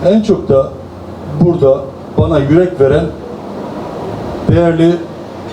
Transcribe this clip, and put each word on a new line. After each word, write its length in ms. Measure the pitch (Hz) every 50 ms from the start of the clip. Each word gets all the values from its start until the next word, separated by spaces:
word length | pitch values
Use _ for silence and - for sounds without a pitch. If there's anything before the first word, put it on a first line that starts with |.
| 151
En 160 | 170 202 220 214
çok 260 | - 190 143 - -
da 200 | 139 135 135 - - - - - - - - - - - - - 147 147
burada 400 | 160 175 170 135 139 135 135 139 - - - - - - - -
bana 200 | - - 160 147
yürek 420 | 135 139 151 170 185 175 - -
veren 240 | 135 135 147 156 165 170 - - - - - - - - - - - - - - - - - - - - - - - - - - - -
değerli 480 | - 165 170 170 165 160 165 170 175 170 170 - - - - - - - - -